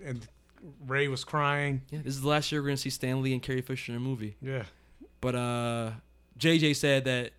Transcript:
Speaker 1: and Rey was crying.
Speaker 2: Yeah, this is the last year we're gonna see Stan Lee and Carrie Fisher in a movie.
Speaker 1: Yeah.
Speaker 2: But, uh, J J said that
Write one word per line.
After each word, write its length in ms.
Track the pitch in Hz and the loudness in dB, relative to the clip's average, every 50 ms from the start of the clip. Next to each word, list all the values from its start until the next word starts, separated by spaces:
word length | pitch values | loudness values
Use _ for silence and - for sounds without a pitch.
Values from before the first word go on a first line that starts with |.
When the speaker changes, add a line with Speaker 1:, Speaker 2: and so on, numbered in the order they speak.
| 143 | -10
Speaker 1:
and 240 | 143 123 120 110 - - _ _ _ _ - - 165 135 - 147 | -8 -8 -8 -10 -14 -20 _ _ _ _ -20 -20 -20 -18 -14 -6
Rey 220 | 127 135 139 143 139 | -2 0 2 2 2
was 140 | 131 127 - | 0 -2 -4
crying. 560 | - - 151 143 143 143 143 143 143 139 131 135 - | -2 0 2 2 4 2 2 2 0 0 -2 -4 -6
Speaker 2:
Yeah, 80 | 147 156 143 | -8 -6 -4
this 120 | 139 135 | -4 -4
is 60 | 135 | -2
the 60 | 135 147 | 2 2
last 220 | 147 151 147 - | 4 4 2 2
year 100 | 151 151 | 0 0
we're 60 | 139 143 | 0 0
gonna 80 | 139 135 | 0 0
see 120 | - 135 | -2 -4
Stan 320 | - - - 127 127 135 | -4 -2 -2 0 0 2
Lee 120 | 131 135 131 | 2 2 0
and 80 | 123 | 0
Carrie 200 | - - 131 127 | 0 -2 -2 -2
Fisher 300 | 127 - 131 127 - - 117 | -2 -2 -6 -6 -6 -6 -6
in 40 | 120 | -4
a 40 | |
movie. 340 | 123 131 131 113 107 104 101 - | -2 -4 -4 -4 -4 -8 -8 -8
Speaker 1:
Yeah. 220 | 131 135 135 127 101 - - _ _ _ - - - - _ _ | -8 -6 -6 -6 -6 -8 -14 _ _ _ -20 -20 -20 -20 _ _
Speaker 2:
But, 140 | - 127 123 | -2 -2 0
uh, 560 | 123 123 123 120 120 120 117 117 117 113 113 110 113 - _ _ _ _ _ _ 117 | 0 0 0 0 0 0 0 -2 -2 -2 -4 -6 -8 -12 _ _ _ _ _ _ 0
J 200 | 131 165 165 160 | 4 4 6 6
J 160 | 156 151 143 | 6 4 4
said 300 | - - 143 139 135 127 | 4 4 4 4 4 4
that 260 | 131 127 123 120 113 - | 2 0 0 -2 -4 -8